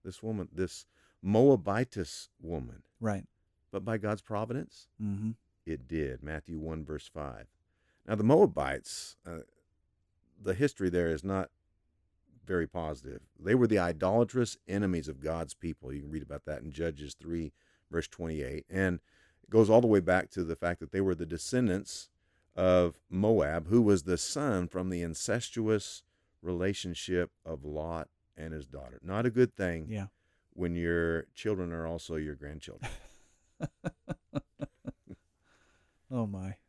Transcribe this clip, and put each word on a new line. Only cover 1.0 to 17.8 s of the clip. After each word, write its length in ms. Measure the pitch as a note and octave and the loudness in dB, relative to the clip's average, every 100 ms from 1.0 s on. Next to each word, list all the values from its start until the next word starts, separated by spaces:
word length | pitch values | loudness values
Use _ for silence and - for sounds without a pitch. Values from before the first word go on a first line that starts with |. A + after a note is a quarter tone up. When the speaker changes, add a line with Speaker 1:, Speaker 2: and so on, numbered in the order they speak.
| _ _ | _ _
Speaker 1:
Moabitess 1080 | F#2+ A2 C3+ B2+ F2+ G#2 B2+ G#2 E2 - - _ | 4 8 8 8 4 -2 -2 -4 -6 -8 -16 _
woman? 440 | E2 E2 A#1+ A#1 _ _ | -6 -6 -6 -14 _ _
Speaker 2:
Right. 260 | A2 G2 - _ _ _ _ | -4 -4 -8 _ _ _ _
Speaker 1:
But 120 | G2 | -8
by 140 | F#2+ A2 | -4 -4
God's 240 | G#2 G#2+ | -2 -4
providence, 680 | - G#2+ A2 B2 - - - _ | -4 -6 -4 -6 -8 -16 -20 _
Speaker 2:
Mm-hmm. 300 | G#2+ G2+ G#2+ A2+ _ _ E2+ | -4 -2 -4 -6 _ _ -8
Speaker 1:
it 220 | D2+ B1 | -8 -4
did. 360 | D#2+ C#2+ B1+ | -4 -2 -6
Matthew 340 | C#2+ D#2 - D#2+ | -8 -8 -8 -8
one, 280 | D#2 D#2+ D2 | -6 -8 -8
verse 220 | D2 - | -10 -10
five. 400 | D#2 D2 G#1+ A#1 _ _ _ _ _ - | -10 -10 -10 -18 _ _ _ _ _ -6
Now, 80 | G#2 | 2
the 80 | |
Moabites, 920 | G#2+ D#3+ G#3 - C2+ C#2 - - - - E2+ | 6 8 6 4 -2 -4 -8 -12 -12 -16 -14
uh, 140 | D#2+ A#1+ _ _ _ _ _ _ _ _ _ | -14 -16 _ _ _ _ _ _ _ _ _
the 120 | G2 | -4
history 360 | F#2+ C#3 - F#2 | 2 0 2 0
there 200 | F2 E2+ | 2 2
is 140 | D#2 | 0
not 260 | F#2+ F#2+ - _ _ _ _ _ _ _ _ - F2 | -2 -2 -4 _ _ _ _ _ _ _ _ -20 -2
very 200 | F2+ E2 | -2 -2
positive. 560 | F2+ D#2+ C#2+ B1+ - _ _ | -4 -6 -8 -12 -16 _ _
They 180 | E2+ B2+ | 2 4
were 120 | A#2 | 6
the 120 | G#2 | 4
idolatrous 760 | F2 D#2+ F#2 A2 A#2+ B2+ A#2 - - | 2 2 2 4 2 2 -2 -4 -6
enemies 400 | G2 G2+ F2 D#2 | -2 0 0 -4
of 100 | C2 | -6
God's 340 | D2 E2 D#2 | -4 -4 -6
people. 380 | - E2 D#2 C2 | -8 -8 -8 -10
You 120 | C#2+ | -10
can 80 | C#2+ | -8
read 120 | D#2 | -10
about 220 | C2+ C#2+ - | -8 -10 -8
that 160 | C#2+ | -8
in 100 | D2 | -8
Judges 420 | C#2 E2 C#2+ D2 | -4 -4 -4 -14
three, 380 | - D#2+ E2+ D2+ _ _ _ | -14 -6 -6 -6 _ _ _